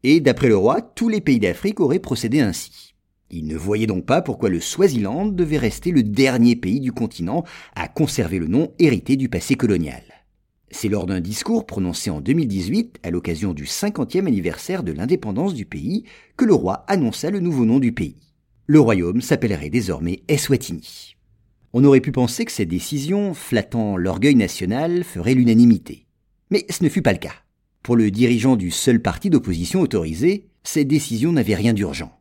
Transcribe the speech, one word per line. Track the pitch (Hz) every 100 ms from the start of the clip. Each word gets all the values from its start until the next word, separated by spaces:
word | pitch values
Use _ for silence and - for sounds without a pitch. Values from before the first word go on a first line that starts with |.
Et | 127 165
d'après | 135 - 131
le | 101
roi, | 107 175
tous | 233 - 233
les | 214
pays | - 127
d'Afrique | 98 85 196 -
auraient | 147 175
procédé | - 127 113 147
ainsi. | 110 - - - - _ _ _ _
Il | 85 78
ne | 80
voyait | 90 107 110
donc | 92
pas | - 143
pourquoi | 175 110 104
le | 85
Swaziland | - - 190 123 101 143
devait | 214 180 160 147
rester | 117 - 175
le | 160
dernier | 107 101 131 127 120
pays | 120 92 127
du | 131
continent | - 113 - 85 135 - - -
à | - 82
conserver | - 147 - 87 92
le | 80
nom | 113 165 -
hérité | 160 110 - 135
du | 127
passé | 87 -
colonial. | 135 113 92 76 60 - _ _ _ _ _ _
C'est | - 107
lors | 101 92
d'un | 95
discours | 87 110 - 226
prononcé | 220 - 90 78 -
en | 76
deux | 69
mille | 160 131
dix-huit, | 95 90 190 233 -
à | 92
l'occasion | 87 87 82 101
du | 73 71
cinquantième | - 208 208 120 185 190
anniversaire | 104 85 - - 185
de | 90
l'indépendance | 73 113 175 107 101 190
du | 147
pays, | 92 - 110 202 - - _ -
que |
le | -
roi | 160 - - -
annonça | 196 120 - 156
le | 202
nouveau | 175 139
nom | 110 131
du | 123
pays. | 117 80 - _ _ _ _ -
Le | 151
royaume | 117 98 85 107
s'appellerait | - 143 117 87 73
désormais | 117 98 80 85 92 -
Eswatini. | 143 - 135 - 82 - - - _ _ _ _ _ _
On | 120
aurait | 143 135
pu | 135
penser | 131 123 -
que | 226
cette | - 87
décision, | 90 - 147 143 202 202
flattant | 156 - 113 - 120 104 95
l'orgueil | 90 92 135
national, | 131 95 - 92 120 165 175
ferait | 175 - 92
l'unanimité. | 127 120 113 120 104 - - _ _ _ _ _
Mais | 202 -
ce | -
ne | 160
fut | 196
pas | 147
le | 90
cas. | 76 - _ _ _ _
Pour | -
le | 120 107
dirigeant | 101 123 120 131 123
du | 90
seul | - - 117
parti | 104 - 202
d'opposition | 156 - 85 87 185
autorisé, | 170 104 80 80 156 202 _ _
cette | - 156 135
décision | 151 - 113 156
n'avait | 160 101
rien | 92 110
d'urgent. | 107 92 69 78 _